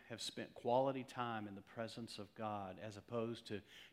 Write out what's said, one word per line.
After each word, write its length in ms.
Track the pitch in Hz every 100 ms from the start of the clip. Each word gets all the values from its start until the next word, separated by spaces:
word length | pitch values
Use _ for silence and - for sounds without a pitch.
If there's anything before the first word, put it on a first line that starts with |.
| -
have 100 | 110
spent 320 | - - 110
quality 500 | - 117 123 135 135
time 440 | 127 - 120 113 104
in 80 | 98
the 60 |
presence 580 | - - 113 123 113 -
of 80 | 98 -
God, 400 | 107 104 95 90 107
as 120 | 101
opposed 500 | - 120 113 113 -
to 140 | 104 - - -